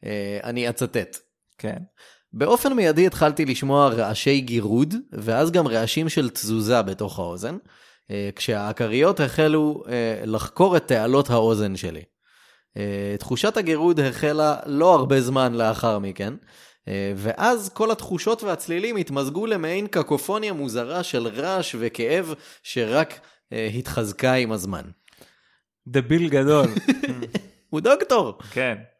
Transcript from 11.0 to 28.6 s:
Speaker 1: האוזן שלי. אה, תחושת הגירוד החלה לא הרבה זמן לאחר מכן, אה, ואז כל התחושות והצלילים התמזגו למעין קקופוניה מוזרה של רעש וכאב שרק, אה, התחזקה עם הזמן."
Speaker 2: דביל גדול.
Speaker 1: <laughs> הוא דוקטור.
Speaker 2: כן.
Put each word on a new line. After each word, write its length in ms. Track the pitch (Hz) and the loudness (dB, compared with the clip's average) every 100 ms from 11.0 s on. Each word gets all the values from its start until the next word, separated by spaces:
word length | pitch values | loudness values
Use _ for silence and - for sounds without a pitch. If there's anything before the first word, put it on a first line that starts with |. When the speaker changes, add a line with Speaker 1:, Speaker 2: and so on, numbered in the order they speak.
| 110 135 139 | 4 2 4
Speaker 1:
האוזן 460 | 120 113 110 104 95 | 4 4 2 0 -4
שלי. 260 | 90 80 82 _ _ _ _ _ _ - | -8 -10 -16 _ _ _ _ _ _ -8
אה, 380 | 101 101 101 101 | -6 -4 -4 -6
תחושת 380 | - 123 208 220 | -4 -2 0 0
הגירוד 440 | 175 156 170 165 | 0 2 2 4
החלה 560 | 135 117 151 151 151 147 - | 2 0 -2 2 2 0 -2
לא 280 | 143 170 | 2 6
הרבה 260 | 165 131 135 | 6 6 2
זמן 340 | 123 135 127 | 2 2 0
לאחר 440 | 117 113 110 117 104 | 2 0 0 0 -2
מכן, 360 | 98 92 101 131 _ - - _ - | -4 -6 -8 -8 _ -20 -20 _ -8
אה, 240 | 98 98 98 | -6 -6 -4
ואז 540 | 104 - 220 247 196 | -6 0 2 0 -2
כל 160 | - 220 | -4 -2
התחושות 520 | 220 - 175 - 226 | -2 -4 -4 -2 -2
והצלילים 540 | 208 170 - 170 214 220 | -2 -6 -4 -4 -2 -4
התמזגו 500 | 170 139 139 151 226 | -4 -2 -4 -4 -2
למעין 400 | 208 160 180 208 | -2 -2 -4 -2
קקופוניה 680 | 202 143 143 - 202 214 | -2 0 -2 -2 -4 -4
מוזרה 500 | 175 139 113 120 170 | -6 -4 -4 -4 -6
של 240 | 175 131 117 | -4 -4 -4
רעש 500 | 110 156 190 170 120 | -4 -4 -2 -4 -4
וכאב 560 | 113 - 120 165 170 151 - - | -6 -2 -2 0 -2 -10 -14 -20
שרק, 580 | - - 110 131 156 - _ _ _ | -10 -4 0 0 0 -6 _ _ _
אה, 160 | 113 110 | -6 -4
התחזקה 600 | 110 127 - 110 98 127 | -6 -6 -4 -4 -2 0
עם 180 | 131 120 | 2 0
הזמן." 300 | 110 95 90 - 87 _ _ - _ _ _ _ _ - | -4 -6 -8 -10 -20 _ _ -20 _ _ _ _ _ -4
Speaker 2:
דביל 420 | 131 120 160 170 | -2 2 2 4
גדול. 380 | 139 135 151 135 208 - 262 277 127 | 2 4 4 4 0 0 0 0 -6
Speaker 1:
<laughs> 480 | 226 - - _ _ | -8 -10 -10 _ _
הוא 100 | 151 | -2
דוקטור. 580 | 185 294 403 247 151 - - | 4 4 4 2 2 -4 -8
Speaker 2:
כן. 240 | - | -2